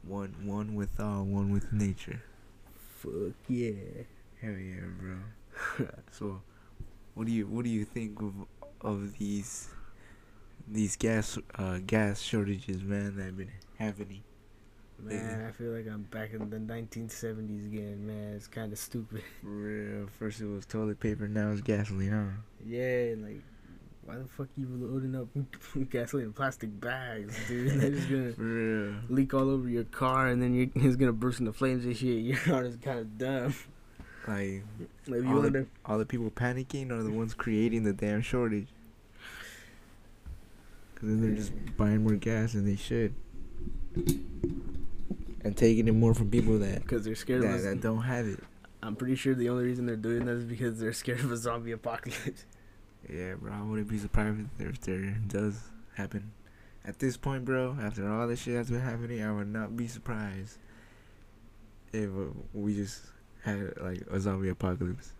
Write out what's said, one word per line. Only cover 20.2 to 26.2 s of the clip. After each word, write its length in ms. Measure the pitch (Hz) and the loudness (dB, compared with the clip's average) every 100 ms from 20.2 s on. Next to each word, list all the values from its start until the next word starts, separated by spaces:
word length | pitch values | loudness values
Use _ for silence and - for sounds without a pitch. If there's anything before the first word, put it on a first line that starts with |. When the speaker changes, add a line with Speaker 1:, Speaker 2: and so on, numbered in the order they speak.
| 110 107 | -6 -4
Speaker 1:
it 40 | 107 | -6
was 220 | 101 - | -6 -4
toilet 320 | 110 110 101 | -2 -2 0
paper, 280 | 110 104 104 | 0 0 0
now 220 | 107 104 | 2 2
it's 100 | 104 | 0
gasoline, 500 | 104 104 104 95 98 | 2 2 2 0 2
huh? 280 | 107 101 98 107 - | 2 0 -4 -10 -14
Speaker 2:
Yeah, 520 | 110 117 127 123 120 110 | -8 -2 2 2 2 0
like, 240 | 104 101 - - - - - - - | -6 -10 -14 -20 -18 -18 -18 -18 -12
why 120 | 120 | -10
the 80 | 131 | -10
fuck 220 | - 135 - | -8 -8 -6
you 120 | 131 | -6
loading 460 | 123 123 131 131 131 | -4 -2 -2 -2 -4
up 120 | 120 143 131 - | -4 -4 -4 -8
<laughs> 320 | - 143 131 | -4 -2 0
gasoline 360 | 127 117 143 | 0 0 -2